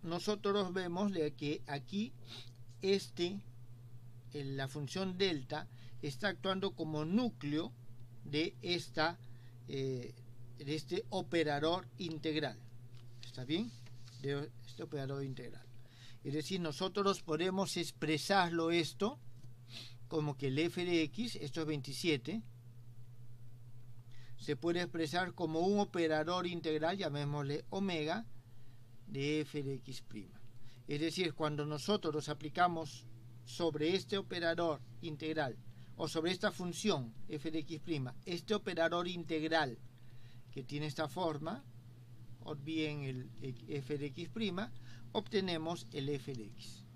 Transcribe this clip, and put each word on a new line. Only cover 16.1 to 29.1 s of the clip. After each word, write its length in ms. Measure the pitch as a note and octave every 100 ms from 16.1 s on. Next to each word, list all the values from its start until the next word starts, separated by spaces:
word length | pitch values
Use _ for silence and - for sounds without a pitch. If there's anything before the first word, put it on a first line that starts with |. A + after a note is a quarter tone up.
| -
Es 120 | C#3+
decir, 260 | C#3+ D3+ F#3+
nosotros 600 | E3+ C#3+ F#3+ F#3 G3 F#3+
podemos 540 | - D#3 F3+ F#3 F#3+ -
expresarlo 960 | E3 - D3+ D3+ - G3 F3 E3 E3
esto 480 | E3+ D3+ - G3+ C#4+ - - - - - - - - -
como 280 | D#3+ D3+ C3+
que 120 | C3+
el 100 | C3
f 260 | E3+ -
de 180 | F3+ F3
x, 320 | D#3 - A#3 -
esto 260 | D#3 E3
es 40 | D#3
veintisiete, 760 | D3+ C3 C3 F3 D3 D3+ G#3+ - - - - - - - - - - - - - - - - - - - -
se 200 | - D3
puede 260 | E3+ E3+
expresar 500 | F3 E3+ D#3+ F3 F3+
como 280 | E3+ E3 D#3+
un 200 | F3+ G#3
operador 680 | G3+ F#3 E3 D#3 D#3 F3+ F3
integral, 520 | F3 D#3 D#3 D#3+ F#3+
llamémosle 680 | F3 C#3+ C#3+ D3 C#3 D3 -
omega, 560 | F#3+ G3 E3+ D3+ F#3 A#3 - - - - - - -
de 340 | -